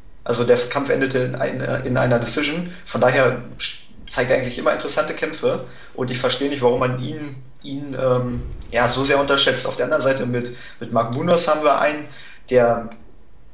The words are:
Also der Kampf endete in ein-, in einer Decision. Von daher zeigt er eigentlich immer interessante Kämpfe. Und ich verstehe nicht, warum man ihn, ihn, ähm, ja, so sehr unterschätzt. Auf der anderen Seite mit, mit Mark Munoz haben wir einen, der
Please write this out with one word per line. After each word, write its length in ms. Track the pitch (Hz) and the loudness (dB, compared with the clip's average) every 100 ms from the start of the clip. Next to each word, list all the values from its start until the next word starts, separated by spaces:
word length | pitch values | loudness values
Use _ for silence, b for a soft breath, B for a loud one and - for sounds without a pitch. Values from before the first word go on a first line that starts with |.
| - - | -16 -8
Also 200 | - 120 | -4 2
der 120 | 120 120 | 4 4
Kampf 320 | - 139 139 | 2 -2 0
endete 300 | 135 131 131 | 0 2 0
in 160 | 127 | 0
ein-, 260 | 127 135 131 - - | -2 -2 -2 -2 -2
in 120 | 131 127 | 0 2
einer 220 | 127 120 | 4 2
Decision. 520 | 123 151 143 170 175 B - | 2 -2 -2 -2 -6 B -8
Von 140 | 123 | 2
daher 420 | 123 139 123 - - - - - - - - | 4 6 4 2 -6 -10 -10 -10 -16 -16 -6
zeigt 200 | 131 123 | -2 2
er 60 | 127 | 2
eigentlich 220 | 123 - | 0 -2
immer 140 | - | 0
interessante 420 | - 147 151 160 | 0 0 -2 -2
Kämpfe. 500 | 156 156 - 123 - B B B | -2 -6 -2 0 -2 B B B
Und 160 | - 127 | -6 -4
ich 80 | 127 | -2
verstehe 300 | 127 - 139 | -2 0 -2
nicht, 140 | 131 | 2
warum 180 | 123 127 | 4 4
man 200 | 127 127 | 2 0
ihn, 360 | 147 156 147 131 - - | -6 -8 -10 -12 -14 -14
ihn, 340 | 143 139 143 - | -10 -8 -8 0
ähm, 420 | 131 123 123 120 - - - | 2 2 0 -4 -6 -8 -4
ja, 180 | 117 120 | 2 2
so 140 | 127 | 2
sehr 180 | 139 139 | 2 4
unterschätzt. 460 | 139 139 135 127 - | 4 4 4 2 -2
Auf 100 | - | -2
der 80 | |
anderen 180 | 139 151 | 0 2
Seite 220 | 131 131 | 2 2
mit, 320 | 123 123 120 B B - | 0 -2 -4 B B -12
mit 120 | 107 | -2
Mark 220 | 117 120 | 0 0
Munoz 320 | 127 175 170 156 | 0 2 4 4
haben 160 | 151 | 4
wir 160 | 147 - | 4 4
einen, 260 | 151 151 147 B B B - | 2 0 -8 B B B 2
der 400 | 123 117 117 113 - - - - - - | 6 6 4 -2 -12 -16 -16 -16 -16 -16